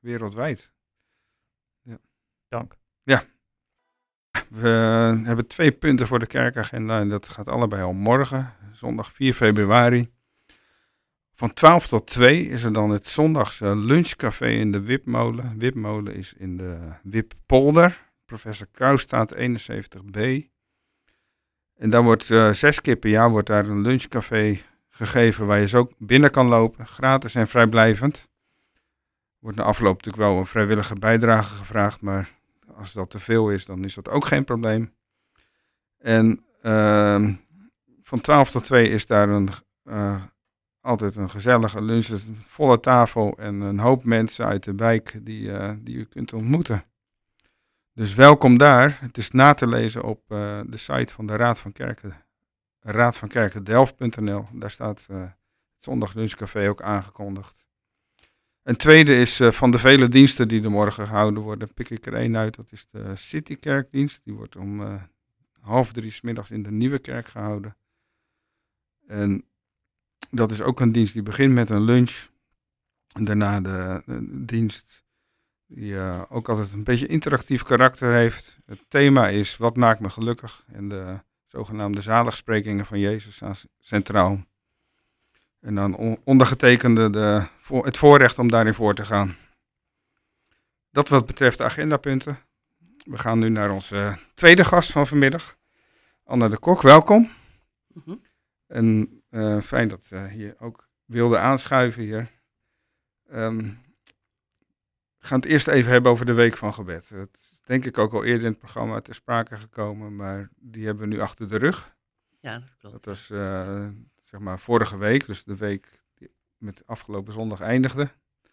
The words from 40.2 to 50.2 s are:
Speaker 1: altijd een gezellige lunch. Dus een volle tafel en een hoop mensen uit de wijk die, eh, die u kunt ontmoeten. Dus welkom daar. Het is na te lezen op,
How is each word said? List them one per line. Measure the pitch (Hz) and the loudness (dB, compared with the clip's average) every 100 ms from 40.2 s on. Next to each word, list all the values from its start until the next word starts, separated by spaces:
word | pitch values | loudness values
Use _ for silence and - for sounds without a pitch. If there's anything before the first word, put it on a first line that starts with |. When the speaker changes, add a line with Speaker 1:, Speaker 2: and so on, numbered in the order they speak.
| 95 _ _ _ _ _ | -12 _ _ _ _ _
Speaker 1:
altijd | 123 113 104 104 | -6 -4 -4 -6
een | 92 | -8
gezellige | 101 110 120 110 104 | -4 2 2 2 -4
lunch. | 107 117 110 | -2 -2 -2
Dus | 104 | -8
een | 110 107 | -10 -18
volle | - - 139 117 | -20 -2 2 4
tafel | - 123 117 117 104 - | 4 4 4 0 -4 -4
en | 107 101 | -10 -8
een | 101 101 | -6 -2
hoop | 120 131 | 2 2
mensen | 123 113 110 - 110 | 2 0 0 -4 -4
uit | 101 | -4
de | 104 | -6
wijk | 98 117 113 - 107 | -4 0 0 -4 -16
die, | 110 110 104 | -16 -12 -10
eh, | 98 98 104 | -8 -8 -10
die | 117 123 | -12 -14
u | |
kunt | 110 - 117 | -14 -12 -12
ontmoeten. | 113 113 156 175 104 - _ _ _ _ _ _ _ _ _ _ | -8 -2 -2 0 -6 -6 _ _ _ _ _ _ _ _ _ _
Dus | - 107 | -8 -6
welkom | 101 139 143 135 123 | 8 8 10 8 8
daar. | 143 127 139 139 | 8 8 4 0
Het | 123 - | -10 -10
is | 107 | -4
na | 127 139 | 4 6
te | 143 120 | 6 2
lezen | 120 113 110 | -2 -4 -6
op, | 117 107 | -8 -10